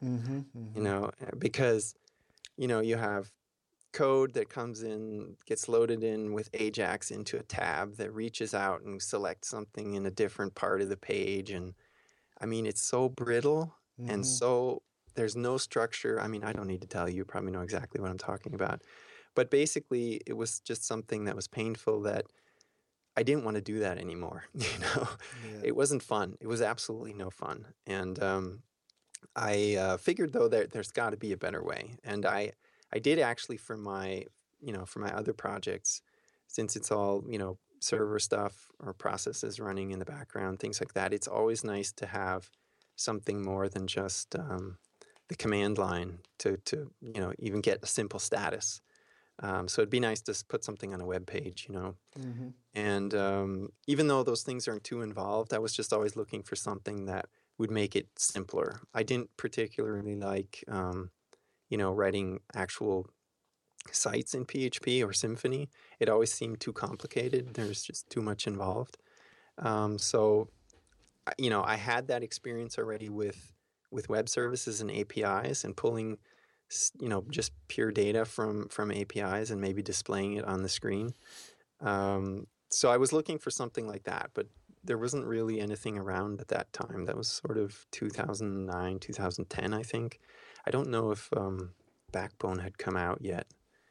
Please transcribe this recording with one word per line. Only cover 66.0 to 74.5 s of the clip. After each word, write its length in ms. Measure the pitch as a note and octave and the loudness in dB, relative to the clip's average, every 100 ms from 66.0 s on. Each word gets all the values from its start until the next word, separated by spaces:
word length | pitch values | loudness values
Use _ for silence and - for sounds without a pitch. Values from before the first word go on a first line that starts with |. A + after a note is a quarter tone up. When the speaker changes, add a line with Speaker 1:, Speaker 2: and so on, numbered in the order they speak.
| A2 | 6
Speaker 2:
always 220 | A2 A#2 | 6 6
seemed 280 | - A2+ G#2+ | 2 -4 -4
too 120 | - | -6
complicated. 840 | - G2+ G2 - A#2+ B2 B2+ B2+ | -4 -4 -4 -4 -2 2 2 0
There's 280 | A#2+ G#2 G#2 | -2 -2 -4
just 280 | - - - | -6 -10 -6
too 100 | A#2+ | -4
much 260 | G#2+ G2+ - | -2 -2 -2
involved. 520 | G2+ F#2+ G#2 B2+ - _ _ - - _ - | -2 0 -2 -4 -10 _ _ -20 -20 _ -4
Um, 420 | A#2 G#2+ G#2 G#2 | 0 2 2 0
so, 520 | - A#2+ G#2+ G#2+ A2 - _ _ _ _ _ _ - | 2 6 8 8 4 -4 _ _ _ _ _ _ -8
I, 60 | - | 0
you 100 | B2+ | 4
know, 140 | G#2 | 4
I 140 | F#2+ G#2+ | 4 2
had 320 | A2 A#2+ C3+ | 2 2 2
that 140 | A#2+ | 0
experience 560 | A#2 - B2+ A#2 A#2 - | -2 -6 -6 -4 -4 -2
already 300 | A2 G#2+ G#2+ | -2 -2 -4
with, 460 | G#2 G#2 - - _ _ _ _ | -2 -2 -4 -14 _ _ _ _
with 180 | A#2+ - | -6 0
web 200 | A2 A2+ | 2 2
services 520 | - A#2+ | 0 0